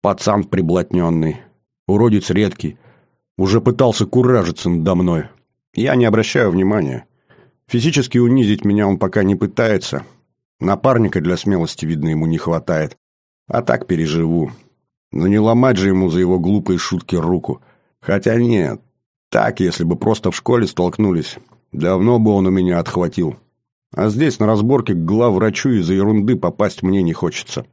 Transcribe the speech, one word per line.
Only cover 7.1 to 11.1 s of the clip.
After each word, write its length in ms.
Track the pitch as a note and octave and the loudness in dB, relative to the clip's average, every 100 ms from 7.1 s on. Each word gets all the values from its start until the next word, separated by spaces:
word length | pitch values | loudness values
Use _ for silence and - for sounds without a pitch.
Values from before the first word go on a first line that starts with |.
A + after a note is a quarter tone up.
| _ _ - _ _ _ | _ _ -20 _ _ _
Физически 500 | A#2+ C#3 C#3 B2 B2 | 0 0 0 0 2
унизить 480 | A#2+ C3 G#2+ G#2 G2+ | 4 4 4 2 2
меня 220 | G#2 G2 | 2 2
он 100 | F#2+ | 0
пока 260 | F#2+ G#2+ | 0 2
не 120 | F#2+ F#2+ | 2 0
пытается. 680 | G#2 - A2+ G2 - C#2 - _ _ _ _ _ | -2 0 0 0 -2 -10 -10 _ _ _ _ _
Напарника 640 | F2+ G2 C3+ A#2+ G#2+ | -2 0 2 2 2